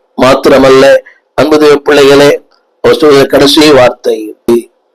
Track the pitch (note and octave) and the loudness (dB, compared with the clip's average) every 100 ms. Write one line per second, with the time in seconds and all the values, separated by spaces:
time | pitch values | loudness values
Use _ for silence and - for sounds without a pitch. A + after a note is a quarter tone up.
0 | _ - B2+ C3+ D3+ C3+ C3+ C3 C3+ C3 | _ -4 -2 0 0 0 2 2 2 0
1 | - _ _ - D3 D#3 D3+ D3 C#3+ C#3+ | -4 _ _ -6 -2 0 0 0 -2 0
2 | C#3 C#3+ C#3+ - - _ _ _ - - | 2 2 0 -2 -8 _ _ _ -4 0
3 | D3+ C#3 C#3 C3+ C#3 D#3+ D3+ C3+ A#2+ - | 0 0 0 0 0 0 2 2 0 -2
4 | B2+ A2+ G#2+ - - A#2 - _ _ | -6 -8 -10 -10 -4 -4 -4 _ _